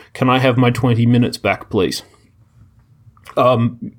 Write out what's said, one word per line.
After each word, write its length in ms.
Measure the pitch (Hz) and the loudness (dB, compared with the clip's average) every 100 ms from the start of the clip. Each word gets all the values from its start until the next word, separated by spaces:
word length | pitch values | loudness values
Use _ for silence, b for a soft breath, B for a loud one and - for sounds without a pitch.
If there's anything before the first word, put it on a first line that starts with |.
| B | B
"Can 160 | - 127 | -4 0
I 80 | 127 | 2
have 180 | 131 120 | 2 2
my 140 | 123 | 2
twenty 340 | 123 127 113 | 0 0 0
minutes 320 | 117 120 120 - | 2 2 0 -2
back, 320 | 104 - - | -4 -4 -4
please?" 340 | 107 85 - b b b _ _ _ - _ _ _ - _ - - | -2 -2 -4 b b b _ _ _ -20 _ _ _ -20 _ -8 0
Um, 560 | 127 120 117 120 - | 0 2 -2 -4 -14